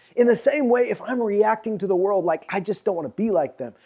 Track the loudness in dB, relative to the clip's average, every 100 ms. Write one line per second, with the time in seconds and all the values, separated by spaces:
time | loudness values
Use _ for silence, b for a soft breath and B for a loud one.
0 | b 0 2 4 2 0 2 2 2 -2
1 | -4 -4 0 2 2 2 -4 -4 0 0
2 | 2 0 0 -4 -4 -6 -4 -4 -4 -4
3 | -6 -4 0 0 -2 -6 -14 -14